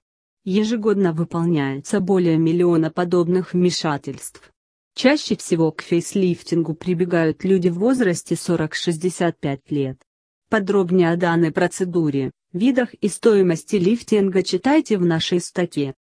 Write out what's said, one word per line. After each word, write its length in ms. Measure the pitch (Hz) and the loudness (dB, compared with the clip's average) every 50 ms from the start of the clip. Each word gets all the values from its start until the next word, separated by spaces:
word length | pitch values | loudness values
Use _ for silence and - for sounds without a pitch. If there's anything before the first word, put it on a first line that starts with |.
| - _ _ _ _ _ _ _ _ | -12 _ _ _ _ _ _ _ _
Ежегодно 680 | 196 185 214 214 214 240 226 208 220 202 202 190 170 | -2 0 0 0 0 -2 -2 0 0 2 2 2 0
выполняется 880 | 160 160 170 - - 170 165 175 170 147 139 135 135 139 - - - 202 | 0 -2 -4 -4 -2 -2 0 0 0 0 0 -2 -4 -6 -6 -4 -4 -2
более 380 | 185 180 196 185 180 165 160 156 | 0 2 2 2 2 2 2 2
миллиона 520 | 165 160 160 175 180 175 170 165 165 156 | 2 2 2 2 2 2 2 2 0 0
подобных 600 | - - 156 175 180 180 170 170 180 185 180 - | -2 -4 -2 0 0 0 2 2 0 -2 -2 -2
вмешательств. 1000 | - 180 180 180 - - - 160 143 135 - 139 135 - - - - - - _ _ _ _ _ _ _ _ _ _ | 0 2 2 2 0 -2 -2 -4 -4 -4 -6 -12 -12 -12 -14 -18 -18 -20 -20 _ _ _ _ _ _ _ _ _ _
Чаще 420 | - - 254 302 294 - - 208 | 0 2 2 2 2 0 -4 -4
всего 360 | - - - 180 165 165 156 | -6 -2 -2 0 0 0 0
к 100 | 156 - | -2 -6
фейслифтингу 920 | - - 180 170 175 - - 202 185 180 170 - - - 175 170 160 160 156 | -4 -2 -2 -2 -2 -2 -2 0 0 0 0 -2 -4 -2 -2 -2 -2 -2 -6
прибегают 680 | - - 180 180 170 185 175 175 170 165 160 - - - | -6 -4 -4 -2 -2 0 0 2 2 2 0 -2 -2 0
люди 240 | 185 190 185 175 180 | 0 2 2 2 0
в 60 | 170 | -2
возрасте 600 | 175 208 254 269 247 226 185 175 - - - 170 | 0 0 0 0 2 0 0 0 -2 -4 -6 -6
сорок-шестьдесят 1040 | - - - 170 160 156 156 - - - 175 170 151 175 185 - - 185 165 160 _ | -4 -2 -2 -2 -2 -2 -4 -6 -4 -4 -4 -4 -2 -4 -4 -2 -2 -2 -2 -2 _
пять 320 | - 143 135 135 _ - | -6 -6 -6 -8 _ -6
лет. 280 | 156 143 135 131 131 - _ _ _ _ _ _ _ _ _ _ | -4 -2 -2 -4 -6 -12 _ _ _ _ _ _ _ _ _ _
Подробнее 600 | 226 220 196 185 202 202 185 170 185 185 175 165 | -2 -2 0 0 0 0 2 2 2 4 4 4
о 60 | 170 | 2
данной 340 | 175 180 170 170 170 170 156 | 2 0 2 2 2 2 2
процедуре, 800 | - 180 180 175 - - 190 180 170 175 160 147 135 139 131 139 - _ _ _ | 2 0 -2 -2 0 -4 -6 -2 0 0 0 0 0 -2 -4 -4 -8 _ _ _
видах 400 | - 175 220 269 247 254 240 - | -4 0 0 2 2 2 -2 -2
и 160 | - _ - - | -4 _ -4 -4
стоимости 680 | - - - 233 214 196 190 175 165 160 - - 214 | -4 2 2 4 4 6 4 4 2 -2 -2 -2 -2
лифтинга 680 | 202 170 190 240 233 - - 220 208 196 190 180 190 | 0 2 2 0 0 0 0 2 2 2 2 0 0
читайте 560 | 180 - 190 180 - 262 294 320 - - 220 190 | 0 0 -4 -2 0 2 2 2 2 2 0 2
в 80 | 180 | 2
нашей 340 | 170 165 160 - - 185 175 | 2 2 0 0 -2 -2 -2
статье. 540 | - - - 190 175 170 - 151 139 135 - - _ _ | -4 -4 -4 -4 -4 -4 -2 -4 -4 -4 -6 -12 _ _